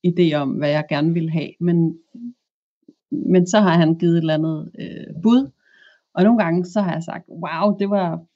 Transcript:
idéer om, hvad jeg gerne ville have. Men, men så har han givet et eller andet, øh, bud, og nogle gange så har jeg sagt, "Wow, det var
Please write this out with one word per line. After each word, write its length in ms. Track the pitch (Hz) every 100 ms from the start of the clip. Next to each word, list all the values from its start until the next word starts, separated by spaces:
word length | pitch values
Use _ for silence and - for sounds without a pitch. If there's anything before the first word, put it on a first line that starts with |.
| 180
idéer 280 | 170 170 147
om, 140 | 139
hvad 200 | 139 147
jeg 160 | 151 151
gerne 240 | 147 156
ville 180 | 170 160
have. 180 | 160 143 -
Men, 380 | 175 170 165 - _ 233 240 - _ _ _ _ _ _ _
men 360 | - - 185 180
så 120 | 214
har 180 | 196 165
han 180 | 160 165
givet 180 | 175
et 40 | 170
eller 160 | 160
andet, 380 | 156 160 156 - -
øh, 420 | - - - -
bud, 280 | 202 247 277 _ _ _ _ _ _ -
og 80 |
nogle 200 | 196 233
gange 220 | 170 175 180
så 160 | 214
har 120 | 185
jeg 100 | 160
sagt, 260 | 170 175 -
"Wow, 480 | 170 156 160 208 202
det 120 | 202
var 320 | 202 175 165 165